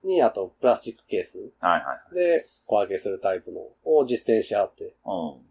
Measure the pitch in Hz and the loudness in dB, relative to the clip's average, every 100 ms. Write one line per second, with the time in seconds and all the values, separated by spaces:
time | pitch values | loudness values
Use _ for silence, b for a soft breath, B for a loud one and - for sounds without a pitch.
0 | 190 180 120 104 92 _ 123 120 117 - | 2 4 4 2 -8 _ 2 2 -2 -16
1 | _ 95 90 - - _ 90 85 - 65 | _ -4 -4 -12 -16 _ 2 2 0 -10
2 | _ 180 175 160 - _ - 104 98 95 | _ -2 2 2 -2 _ -2 0 0 -4
3 | 101 95 98 92 - 82 92 _ - 151 | -4 -4 -2 -4 -6 -14 -14 _ 2 2
4 | 131 120 - 110 - 104 95 _ 87 _ | 4 -2 2 2 2 -2 -2 _ -16 _
5 | - 92 78 67 _ | -8 -6 -6 -10 _